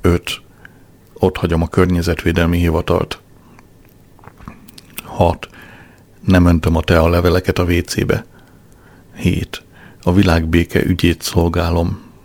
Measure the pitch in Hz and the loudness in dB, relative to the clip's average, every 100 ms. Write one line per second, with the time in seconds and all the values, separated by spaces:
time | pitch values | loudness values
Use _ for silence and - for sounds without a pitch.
0 | 87 87 - - - _ - - - - | 2 0 -4 -12 -14 _ -20 -20 -20 -20
1 | - - 92 - 87 82 85 - 90 87 | -20 -2 -2 0 -2 -2 0 0 2 0
2 | 85 82 82 85 85 87 85 80 - 87 | -2 -2 -2 0 0 0 0 -2 0 -2
3 | - - _ - - - _ - - _ | -2 -10 _ -20 -20 -20 _ -20 -20 _
4 | - - - - - - - - - - | -20 -20 -20 -20 -20 -20 -20 -20 -18 -18
5 | - - 85 80 - - - - - _ | -16 0 0 0 -10 -20 -20 -20 -20 _
6 | - - - 92 90 85 80 80 - 85 | -20 -8 2 4 4 4 2 -2 2 2
7 | 82 85 87 90 92 - 87 87 85 - | 4 2 2 0 0 -2 0 -2 -2 -4
8 | - - - - - - _ - - - | -2 -2 -4 -20 -20 -20 _ -20 -20 -20
9 | - - - - - - - - - - | -20 -4 -2 -2 -6 -14 -20 -20 -20 -8
10 | - 90 92 82 82 85 85 - - 90 | 0 2 2 2 2 0 0 -2 0 0
11 | 87 80 - - 85 85 85 85 85 95 | 0 -2 -4 -2 0 -2 -2 -2 -2 -6
12 | - - | -14 -20